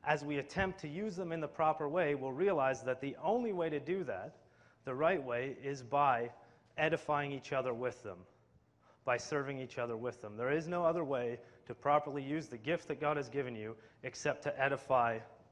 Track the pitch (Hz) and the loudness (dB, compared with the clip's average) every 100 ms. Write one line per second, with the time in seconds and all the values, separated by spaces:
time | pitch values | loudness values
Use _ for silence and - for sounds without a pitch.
0 | 143 151 143 147 135 - 190 185 151 151 | 2 0 2 -4 -2 0 0 -2 -8 -6
1 | 214 180 180 165 147 - 156 156 147 165 | -6 -4 -4 -4 -4 0 2 2 0 2
2 | 156 143 131 127 196 170 131 131 117 127 | 2 2 -2 0 2 4 2 2 -2 -2
3 | 139 131 160 233 240 185 165 147 135 190 | -2 -4 0 0 0 0 0 -2 -2 -2
4 | 151 95 110 - - _ - _ - 131 | -2 -4 -6 -12 -20 _ -20 _ -8 2
5 | 160 185 131 120 131 127 139 139 123 139 | 4 4 0 -2 -2 -4 -6 -6 0 4
6 | 143 120 120 - - - _ - 156 160 | 6 6 2 -6 -20 -20 _ 0 2 2
7 | - 147 143 139 - 139 127 117 123 117 | 2 0 0 -4 -2 0 0 0 -2 -4
8 | 107 90 92 _ _ _ _ _ _ - | -10 -12 -16 _ _ _ _ _ _ -10
9 | - 120 - 147 135 135 127 - 120 113 | 0 0 2 -2 -2 -4 -6 -4 -4 -2
10 | 123 117 107 104 123 151 160 175 170 165 | -4 -6 -10 -4 0 0 0 2 4 2
11 | 143 135 120 120 - - - 120 139 147 | 0 0 0 -4 -10 -20 -14 -4 4 4
12 | 147 143 135 156 151 120 113 170 - 143 | 2 -6 -2 -4 -4 -8 -2 -2 -2 -2
13 | 147 151 127 135 127 113 107 113 - - | 0 0 -2 -2 -2 -4 -8 -10 -16 -12
14 | 131 - 151 139 147 143 135 139 - 131 | -12 -4 -2 -2 -4 0 2 0 2 4
15 | 117 113 113 - - | 4 2 -6 -20 -20